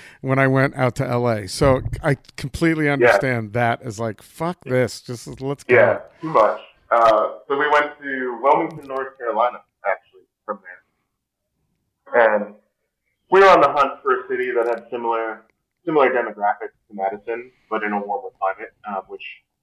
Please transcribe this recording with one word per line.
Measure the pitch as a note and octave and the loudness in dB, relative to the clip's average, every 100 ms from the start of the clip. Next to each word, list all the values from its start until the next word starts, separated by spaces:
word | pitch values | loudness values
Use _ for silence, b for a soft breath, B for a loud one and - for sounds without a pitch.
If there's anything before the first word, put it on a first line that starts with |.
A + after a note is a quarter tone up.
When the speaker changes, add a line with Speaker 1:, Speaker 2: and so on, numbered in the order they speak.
| B B | B B
Speaker 1:
when | C3+ C3 | -4 0
I | C3+ | 2
went | C3+ C3+ C#3 | 2 0 0
out | B2+ - | -2 -2
to | C3 | -4
L | B2 A#2+ | -2 0
A. | A2 G2 | -2 -6
So | - C#3+ C3 - - | 0 2 2 -2 -4
I | D#3 C#3 - - | -2 -4 -6 -14
completely | C#3+ - E3 D#3 D3 | -12 -2 0 0 0
Speaker 2:
Yeah. | |
Speaker 1:
understand | C#3 B2 G#2+ C3+ A#2+ G#2+ | 2 4 4 2 -2 -4
that | A2 A#2 A#2 | -2 0 -2
as | C3 G#2 | -6 -8
like, | A2+ G#2 | -8 -8
"Fuck | - - D#3+ F3+ - | -18 -8 -8 -8 -4
this, | B2+ A#2 - | -2 -2 -4
just | - A#2+ - C3 | -14 -14 -14 -10
let's | C3+ C#3+ | -8 -8
go." | - A#2+ | 2 4
Speaker 2:
Yeah, | G2+ - - _ | 4 2 -6 _
too | D#3+ | 0
much. | C#3 G#2+ - - _ _ | 2 2 0 -10 _ _
Uh, | A#2 A2+ G#2+ - - - | 2 4 4 0 -6 -6
so | C#3 | -2
we | D3 | 2
went | D3 D3 - | 0 0 -8
to | C#3+ C3 B2+ A#2 | -10 -6 -6 -2
Wilmington, | C3+ D#3+ E3 D3+ C3+ | 2 2 0 -8 -10
North | C3 C3 - | -8 -8 -8
Carolina, | A#2+ A2 B2 - _ _ G2+ | -6 0 -2 -2 _ _ -6
actually, | F#2 _ F#2+ _ _ - | -6 _ _ _ _ -12
from | G#2 | -12
there, | - - _ _ _ _ _ _ _ _ _ _ _ _ - A#2+ A2 G#2+ | -14 -20 _ _ _ _ _ _ _ _ _ _ _ _ -2 2 4 2
and | G#2 - _ _ _ _ _ _ _ | -4 -12 _ _ _ _ _ _ _
we | F#3+ | 6
were | G3 | 8
on | F3 | 8
the | C#3+ | 6
hunt | C#3+ C3+ - | 2 0 -2
for | C3+ B2+ | -2 -2
a | - | -2
city | B2+ B2+ | -4 -2
that | A#2 A#2 | -2 -2
had | A2 - | -4 -6
similar, | B2 A#2 A2+ A2+ G#2+ _ _ _ _ - | -8 -4 -4 -4 -10 _ _ _ _ -2
similar | D#3 C3 | 2 2
demographics | B2 A2+ G#2 G#2 - G#2+ - _ | 2 -4 -4 -2 -2 -8 -14 _
to | |
Madison, | G2+ F#2+ G#2 - A#2 B2+ _ _ | -6 -6 -6 -8 -10 -10 _ _
but | A2 | -6
in | G#2 | -4
a | G#2 | -6
warmer | G2+ G2+ F#2+ - | -6 -8 -8 -6
climate, | F#2+ F#2+ A2+ _ G#2+ | -6 -6 -12 _ -10
um, | G2 G2 | -10 -10
which | G2 - - _ _ | -16 -18 -20 _ _